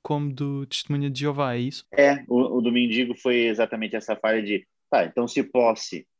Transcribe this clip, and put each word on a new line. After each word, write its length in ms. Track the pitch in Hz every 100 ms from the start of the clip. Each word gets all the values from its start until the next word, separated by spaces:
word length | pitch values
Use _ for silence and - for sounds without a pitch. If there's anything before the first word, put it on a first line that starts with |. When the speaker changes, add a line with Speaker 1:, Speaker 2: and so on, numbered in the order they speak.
Speaker 1:
como 280 | - 147 147
do 340 | 131 143 139 135
testemunha 420 | - - 143 143
de 120 | 131
Jeová, 340 | 143 143 135 120
é 40 |
isso? 280 | 127 - -
Speaker 2:
É, 320 | - 143 139 -
o, 300 | 123 131 123
o 40 |
do 100 | 117
mendigo 440 | 123 120 113 123 117
foi 300 | 127 120 117
exatamente 500 | 110 113 113 107 110
essa 200 | - 107
falha 280 | 110 110
de, 240 | 101 101 - _ -
tá, 140 | 127 85
então 220 | 123 117
se 140 | 139
posse 640 | - 127 117 110 - 85 -